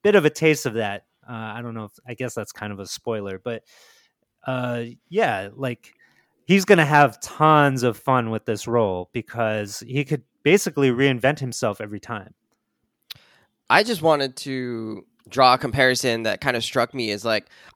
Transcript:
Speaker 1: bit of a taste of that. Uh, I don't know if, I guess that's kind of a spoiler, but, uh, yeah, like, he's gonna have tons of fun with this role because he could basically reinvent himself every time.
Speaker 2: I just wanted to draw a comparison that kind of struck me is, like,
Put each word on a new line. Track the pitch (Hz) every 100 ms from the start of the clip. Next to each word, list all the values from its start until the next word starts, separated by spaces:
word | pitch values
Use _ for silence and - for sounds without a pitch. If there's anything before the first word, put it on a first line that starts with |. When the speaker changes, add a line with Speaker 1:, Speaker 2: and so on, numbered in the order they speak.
Speaker 1:
bit | 202
of | 202
a | 147
taste | - 160 147 127
of |
that. | 110 104 101 _ _ -
Uh, |
I | 113 110 113
don't | 120
know | 113 104
if, | _ 127
I |
guess | 117 127
that's | 113 104
kind | - 107
of | 101
a | 95
spoiler, | - 120 107 98 95
but, | 120 113 - _ _ _ _ _ _ _ 135
uh, | 127 123 120 120 - _
yeah, | 190 165 98 101
like, | 120 131 120 _ _ _ _ _ _
he's | - 190
gonna | 190 180
have | 147 151 135 -
tons | - - 156 151 143 131
of | 120 107
fun | 139 127 113
with | 110
this | - 104 117
role | 117 101 90 90
because | 120 - 117 113 107 104 -
he | 113 135
could | 139 147 - _
basically | 143 196 - 147 135
reinvent | 120 139 123 131 151
himself | 127 - 113 101
every | 104 104
time. | - 107 92 _ _ _ _ _ _ _ - - _ _ _ _ -
Speaker 2:
I | 160
just | 220 185
wanted | 160 147 135 131
to | 139 131 123 117 110 101 - _ _
draw | 123 127
a | 127
comparison | 123 135 131 123 127 117
that | 110 90
kind | 139 120
of |
struck | - 127 120
me | 135 110
is, | 104
like, | 117 107 - _ -